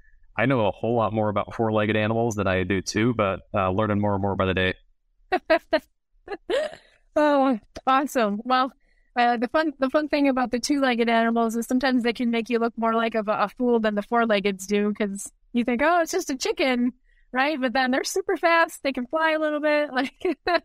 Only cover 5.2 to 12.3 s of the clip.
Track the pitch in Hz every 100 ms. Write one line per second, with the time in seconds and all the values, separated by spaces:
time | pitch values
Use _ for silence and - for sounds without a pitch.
5.2 | - 370 - 320 - 311 - _ _ _
6.2 | - 370 - 494 605 - _ _ _ 311
7.2 | 302 285 269 226 _ - - 262 294 262
8.2 | 214 202 247 254 262 - _ _ _ 247
9.2 | 240 240 240 311 320 - 262 302 302 294
10.2 | 277 262 240 247 - 285 262 233 233 226
11.2 | 226 233 226 233 233 254 269 254 233 233
12.2 | 240